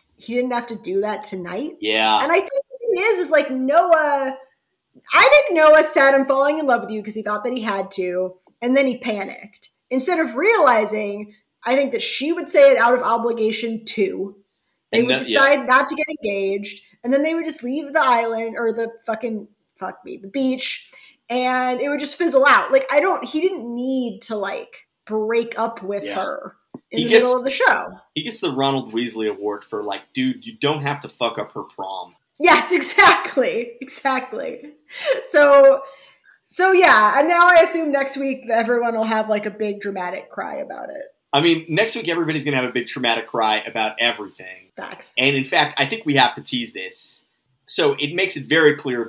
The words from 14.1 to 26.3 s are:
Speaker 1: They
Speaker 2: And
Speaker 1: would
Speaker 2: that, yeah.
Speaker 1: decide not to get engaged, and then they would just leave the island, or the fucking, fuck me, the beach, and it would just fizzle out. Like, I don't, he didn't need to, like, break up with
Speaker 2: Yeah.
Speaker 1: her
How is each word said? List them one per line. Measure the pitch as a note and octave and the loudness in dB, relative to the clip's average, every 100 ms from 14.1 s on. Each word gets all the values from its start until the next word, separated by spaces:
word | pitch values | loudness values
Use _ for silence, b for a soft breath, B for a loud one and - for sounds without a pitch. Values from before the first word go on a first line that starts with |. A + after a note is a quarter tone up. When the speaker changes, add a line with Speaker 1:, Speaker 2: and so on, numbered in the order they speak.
| F#3 G3 - _ _ _ _ _ | -2 -8 -12 _ _ _ _ _
Speaker 1:
They | A3+ | 0
Speaker 2:
And | B3 | 2
Speaker 1:
would | C4 | 0
Speaker 2:
that, | C4 | 0
yeah. | C#4+ | 2
Speaker 1:
decide | C4+ C#4+ A#3+ | 4 2 2
not | C4 C#4+ | 2 2
to | D#4 | -4
get | D4+ | -8
engaged, | D4+ G#3+ G3 G3 G3+ G3+ - b b | -6 -6 -4 -4 -4 -8 -16 b b
and | A#3+ | -2
then | C#4 | 0
they | D#4 E4 | 0 -2
would | D#4+ | -6
just | - | -8
leave | A#3+ C#4 C#4 | -8 -8 -2
the | D4+ | 0
island, | C4+ A#3+ A#3 A3+ A3+ A3 | 2 2 0 -4 -6 -4
or | A#3 | -4
the | A3 A3+ - - | -2 -6 -8 -8
fucking, | A3 A#3 A3 - _ _ - | -6 -6 -8 -12 _ _ -14
fuck | F#3 - - | -12 -12 -16
me, | - | -16
the | G3 | -8
beach, | C#4 C4 B3+ - - B B B B - | -4 -2 -2 -4 -8 B B B B -6
and | B3 B3+ B3+ B3+ B3 | -2 0 0 -2 -2
it | C#4+ | -2
would | C#4+ | -4
just | C#4+ - | -4 -2
fizzle | E4+ C4+ C#4 | 2 4 6
out. | A3+ - | 4 4
Like, | C4 - | 2 2
I | D4 | 0
don't, | F#4+ E4 B3+ | 2 0 -4
he | D#4 | -2
didn't | F4+ F4 A#3 | -2 -2 -8
need | A#3+ B3+ C4 B3 F#3+ | -6 -4 -4 -4 -8
to, | - G#3+ | -8 -6
like, | G3 - - - _ _ - | -6 -8 -12 -20 _ _ -8
break | A3 G#3+ A#3 A#3 A3 | -4 0 0 -2 -4
up | A3+ - | -6 -6
with | F#3+ G3+ | -8 -8
Speaker 2:
Yeah. | G3+ G3 | -6 -6
Speaker 1:
her | F#3+ | -6